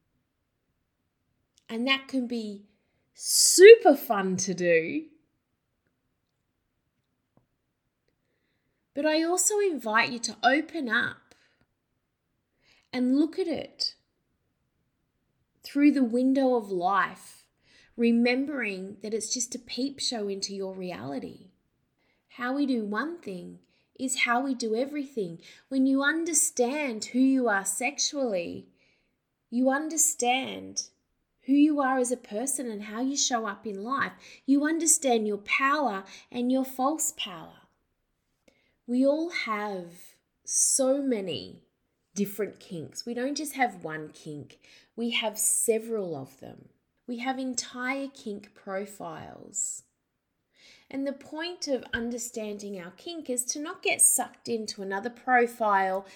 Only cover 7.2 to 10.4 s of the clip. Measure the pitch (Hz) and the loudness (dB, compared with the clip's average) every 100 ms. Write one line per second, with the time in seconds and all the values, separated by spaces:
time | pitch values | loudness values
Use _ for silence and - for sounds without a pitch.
7.2 | _ _ _ _ _ _ _ _ _ _ | _ _ _ _ _ _ _ _ _ _
8.2 | _ _ _ _ _ _ _ - 302 311 | _ _ _ _ _ _ _ -2 0 2
9.2 | 330 359 - 415 403 294 226 220 - 240 | 0 2 0 0 -2 -2 -2 0 0 -4
10.2 | 233 220 | -10 0